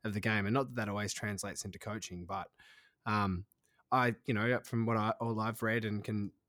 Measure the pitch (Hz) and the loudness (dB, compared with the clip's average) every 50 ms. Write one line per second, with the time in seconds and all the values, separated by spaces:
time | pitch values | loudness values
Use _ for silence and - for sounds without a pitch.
0 | - 110 98 107 92 113 110 107 98 101 113 135 135 135 123 120 110 104 101 104 | -2 -2 -2 0 2 2 2 4 2 4 2 2 2 0 -2 -4 -2 -2 -2 -2
1 | 104 98 - - - 107 104 95 - 101 82 - - 101 90 92 - 107 107 110 | -2 -4 -4 -4 -4 -4 -4 -4 -6 -6 -8 -6 -8 -8 -10 -8 -8 -6 -6 -6
2 | - - 90 87 87 85 95 95 87 - _ _ - - - - _ _ _ _ | -8 -8 -10 -10 -8 -6 -6 -6 -6 -8 _ _ -20 -20 -20 -20 _ _ _ _
3 | _ 113 107 107 101 98 92 90 101 _ _ _ _ _ _ _ _ _ 123 131 | _ 0 2 2 2 2 0 -2 -4 _ _ _ _ _ _ _ _ _ 2 4
4 | 123 120 110 - _ - 120 104 110 120 127 117 - - - 117 113 110 117 110 | 4 4 2 0 _ 0 0 2 4 2 2 2 0 -2 0 2 2 4 2 2
5 | 107 110 - - 120 117 113 110 107 113 113 - 117 110 110 117 110 107 104 104 | 2 2 0 0 0 -2 0 0 -2 -2 -2 0 0 0 2 2 0 0 -2 -2
6 | - - 110 104 101 98 - _ _ | -2 -2 -2 -2 -2 -4 -6 _ _